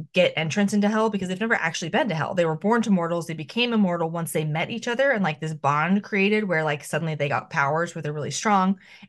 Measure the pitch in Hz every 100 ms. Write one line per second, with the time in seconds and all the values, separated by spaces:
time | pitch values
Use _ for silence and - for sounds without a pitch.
0 | 160 180 175 - 160 170 202 208 202 220
1 | 220 208 185 185 226 240 165 160 165 220
2 | 269 160 131 180 165 156 202 233 226 190
3 | 170 170 156 160 151 226 240 226 190 170
4 | 165 170 165 165 156 156 165 226 - 240
5 | 277 226 196 - 156 156 139 147 165 202
6 | 202 202 196 214 208 160 156 147 - 156
7 | 160 151 143 117 - 160 139 156 175 170
8 | 151 151 131 139 226 202 185 190 - -